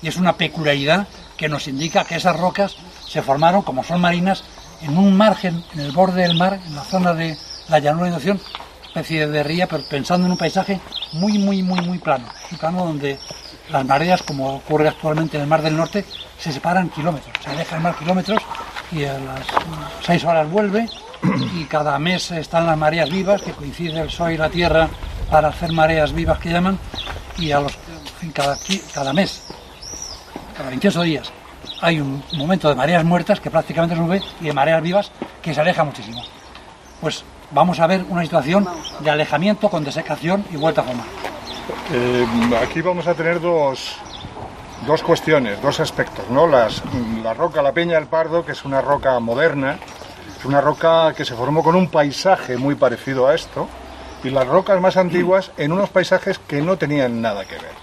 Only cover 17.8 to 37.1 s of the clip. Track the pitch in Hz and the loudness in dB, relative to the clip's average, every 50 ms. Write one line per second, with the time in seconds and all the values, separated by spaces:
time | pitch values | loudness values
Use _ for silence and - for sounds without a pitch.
17.8 | 160 175 165 - 147 165 185 185 175 - 208 220 - - - - - - - - | -2 -2 -2 -2 -2 0 0 0 0 0 0 -2 -2 -4 -10 -10 -10 -12 -12 -14
18.8 | - - 175 156 143 143 135 139 135 131 131 135 131 - - - - 165 160 156 | -12 -8 -4 -4 -4 -4 -4 -6 -8 -8 -8 -8 -8 -2 -2 -2 -2 -2 -10 -10
19.8 | 151 - - - - - 170 - - 165 165 160 156 151 170 208 214 202 185 214 | -10 -10 -12 -8 0 2 2 2 4 2 2 2 2 2 2 0 0 2 0 0
20.8 | 233 220 - - - - - - - - - - 131 - 190 170 160 - - 156 | -2 -2 -8 -14 -16 -18 -14 -2 -2 0 0 0 -2 -4 -4 -6 -6 -2 -2 0
21.8 | 151 151 139 139 147 175 185 170 - - 175 165 147 - - 165 170 170 160 156 | 0 0 0 0 0 0 0 -2 -4 -6 -6 -6 -6 0 0 0 2 2 2 2
22.8 | 156 151 160 170 160 135 170 190 185 185 202 196 - - - - 147 143 - - | 2 2 2 2 0 0 0 -2 2 2 2 2 0 -6 -10 -8 -10 -12 -8 -6
23.8 | 170 165 156 165 156 147 - - 170 170 165 151 156 156 160 170 175 165 151 160 | -6 -4 -4 -4 -4 -4 -4 -2 -2 -2 0 0 0 0 0 2 2 4 4 4
24.8 | 160 156 - - - - - - - - - 156 151 151 139 - 175 165 160 160 | 4 2 0 -8 -10 -10 -6 -6 -4 4 4 6 6 4 0 -2 -4 -2 2 4
25.8 | 156 156 160 160 151 143 143 165 165 160 156 151 - 170 170 175 175 190 196 190 | 4 4 6 4 2 2 2 -2 0 0 0 0 0 -2 0 2 2 2 0 -2
26.8 | - - - - - - - - - - - - 170 151 143 143 143 139 - - | -6 -10 -10 -10 -10 -10 -10 -12 -12 -12 -8 -6 -2 0 2 2 0 0 -4 -8
27.8 | - - 165 160 151 135 - - - 165 143 - 139 139 139 135 - - 190 196 | -14 -16 -16 -16 -16 -16 -14 -12 -12 -8 -4 -2 0 0 -2 -2 -4 -6 -6 -6
28.8 | - - - 147 139 135 135 180 190 - - - - - - - - - - - | -6 -10 -8 -6 -4 0 2 2 2 0 -2 -10 -14 -18 -18 -18 -18 -20 -20 -20
29.8 | - - - - - - - - - - - - - - - - - 135 131 127 | -18 -18 -16 -14 -14 -14 -16 -18 -18 -16 -16 -16 -14 -14 -14 -12 -10 -8 -6 0
30.8 | - 202 - 165 175 165 156 127 - - - - - - - - - - - - | 0 2 2 2 0 0 0 -2 -4 -10 -16 -16 -20 -20 -20 -20 -18 -16 -10 -2
31.8 | - 170 165 156 143 139 135 143 135 - - 156 139 160 190 185 - 151 143 127 | 0 2 2 2 0 -2 -4 -6 -8 -8 -6 -4 0 0 0 2 4 2 2 4
32.8 | 131 151 175 170 160 170 175 175 165 - 202 - - 147 - 165 - - 139 160 | 2 4 4 4 4 4 4 2 4 2 0 0 0 0 0 0 0 0 0 0
33.8 | 165 165 175 165 170 165 180 196 - - - - 170 151 143 139 135 156 165 160 | 0 0 0 0 0 2 0 0 -2 -4 -12 -8 -4 -2 2 2 4 4 4 2
34.8 | 156 170 180 202 202 - - - - - - - - 170 143 139 151 175 170 175 | 2 2 2 2 0 0 -8 -12 -12 -12 -12 -10 -6 -4 0 2 2 2 4 2
35.8 | 156 147 123 - 107 110 113 120 - - - - - - - - - - - - | 0 0 -2 -10 -12 -12 -12 -12 -14 -14 -18 -20 -20 -20 -20 -20 -20 -20 -20 -20
36.8 | - - - - - 151 | -20 -20 -16 -6 -6 -6